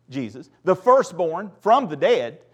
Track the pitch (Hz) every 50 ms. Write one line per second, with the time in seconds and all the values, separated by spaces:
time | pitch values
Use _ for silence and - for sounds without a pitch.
0 | _ - 127 139 123 107 101 131 104 _ _ _ - 170 185 185 - 247 254 269
1 | 247 - 175 165 180 165 160 175 214 202 - _ - 196 226 269 262 175 151 139
2 | 156 214 240 165 120 113 - - _ _